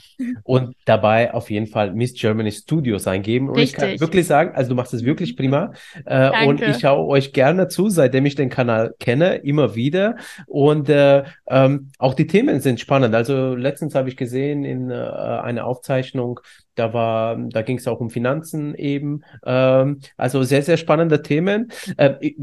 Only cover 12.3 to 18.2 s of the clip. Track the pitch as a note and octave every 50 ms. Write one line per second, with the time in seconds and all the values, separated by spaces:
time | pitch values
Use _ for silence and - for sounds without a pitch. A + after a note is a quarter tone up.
12.3 | - G3+ B3+ D#4 - C3 A2+ C#3 A#2+ A2+ - - C#3 C3+ C3 A2+ A2 A2+ A#2 C3
13.3 | C#3 C3 C3 C3 B2+ B2 B2 C#3+ C#3+ - E3 D3 - C3+ C3 C3 B2+ - C3 A#2
14.3 | A#2+ C3 C#3 C#3+ D3 C#3+ C#3 C3+ B2+ B2+ B2+ B2+ B2 A#2+ A#2+ A#2 - - G2+ A#2
15.3 | A#2+ - - A#2 A#2+ A2+ - A#2 C3 - - - C#3 C3 C3 C3 - C3 B2 B2
16.3 | B2 - _ - - _ _ _ - - A#2 A2 A2 A#2 A2+ A2+ A2+ A2+ A2+ A2+
17.3 | A#2 A#2+ A#2+ A#2+ A2+ A#2 A2+ - B2+ B2 - B2 A2+ - B2 A2+ - B2